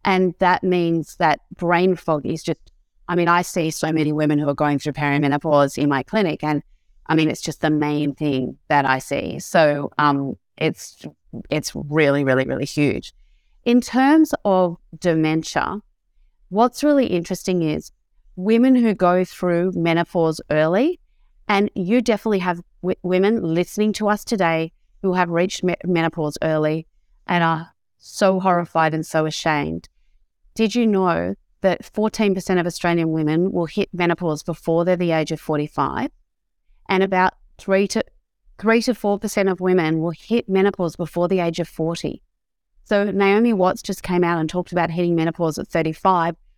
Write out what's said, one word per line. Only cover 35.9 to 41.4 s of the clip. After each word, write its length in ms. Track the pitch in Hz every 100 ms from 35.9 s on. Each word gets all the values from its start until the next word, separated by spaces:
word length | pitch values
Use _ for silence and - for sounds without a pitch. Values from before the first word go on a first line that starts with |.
| 67 294 - _ _ _ _ _ _ -
And 120 | 190
about 300 | 196 185 185 - _ -
three 300 | - 190 202
to, 160 | 214 - _ _ _ _ -
three 220 | 208 226
to 120 | 240
four 240 | 214 208 202
percent 280 | 214 - 190
of 140 | 180
women 400 | 185 185 156 160
will 100 | 165
hit 380 | 156 - 233 -
menopause 480 | 190 196 190 175 -
before 320 | 151 175 175
the 100 |
age 220 | 190